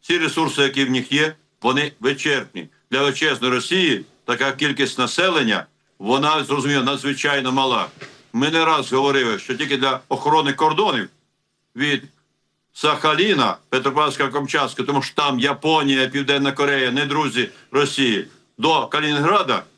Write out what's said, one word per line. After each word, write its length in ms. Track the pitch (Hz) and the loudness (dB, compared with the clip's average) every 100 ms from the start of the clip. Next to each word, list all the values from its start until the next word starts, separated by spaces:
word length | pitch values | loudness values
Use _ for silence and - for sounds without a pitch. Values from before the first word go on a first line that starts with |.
Всі 180 | - 170 | -2 0
ресурси, 440 | 156 156 156 - | 0 0 -2 2
які 220 | 139 135 | 0 2
в 60 | 135 | 0
них 220 | 127 - | 0 0
є, 220 | 143 156 156 _ _ | 0 0 -2 _ _
вони 300 | 117 131 147 - | 0 0 -2 -2
вичерпні. 680 | 120 143 156 139 98 - 78 _ _ | -2 -2 -2 -2 -4 -14 -16 _ _
Для 100 | 127 | -2
величезної 520 | 143 139 156 127 127 | 0 0 -2 0 -2
Росії 520 | 127 123 180 175 107 - _ | -2 0 0 2 0 -6 _
така 280 | - 120 135 | -6 -2 -2
кількість 460 | 135 147 131 131 - | -2 -2 0 -2 0
населення, 680 | 127 - 185 165 120 98 - _ _ _ | -4 0 0 2 0 -2 -4 _ _ _
вона, 460 | 98 131 147 156 | 0 0 2 0
зрозуміло, 380 | 139 143 135 143 | 0 -2 0 0
надзвичайно 720 | 127 139 139 135 147 139 131 | 0 -2 -4 -2 -2 -2 0
мала. 340 | 131 131 117 92 - - - _ | 0 2 0 -2 -10 -20 -20 _
Ми 180 | 113 143 | -2 0
не 140 | 160 | 2
раз 280 | 160 156 127 | 2 2 2
говорили, 460 | 131 139 135 120 101 | 0 2 2 2 -2
що 160 | - | -4
тільки 220 | 123 147 139 | -6 -2 0
для 240 | 135 127 - | 0 -2 -4
охорони 440 | 131 143 156 143 | -4 2 2 2
кордонів 560 | 139 156 156 208 131 95 _ _ _ _ _ _ 120 | 2 0 2 0 0 -6 _ _ _ _ _ _ -6
від 260 | 147 139 139 _ _ _ _ _ _ | -2 -2 -6 _ _ _ _ _ _
Сахаліна, 840 | - 151 147 156 151 202 170 117 87 _ | -2 0 2 2 2 2 4 2 -2 _
Петропавловська, 600 | 127 127 139 151 - 139 | -2 0 2 0 0 -2
Камчатська, 540 | 131 139 156 131 - | -2 -2 -2 -2 -4
тому 200 | 131 143 | -2 -2
що 120 | 123 | -2
там 240 | - 143 131 | -2 0 0
Японія, 680 | 135 143 156 160 143 135 131 | 0 0 2 2 2 2 0
Південна 440 | 135 139 143 139 | -2 0 0 0
Корея, 380 | 139 143 139 127 | 0 0 2 0
не 160 | 127 147 | 0 -2
друзі 420 | 143 147 113 110 - - | -2 -2 -2 -4 -6 -4
Росії, 560 | 135 139 - 135 104 82 - _ - | 0 0 2 0 0 -4 -14 _ -4
до 280 | 151 156 120 | 0 0 0
Калінінграда 760 | 147 151 147 151 202 170 107 - | -2 -2 0 2 2 2 -2 -4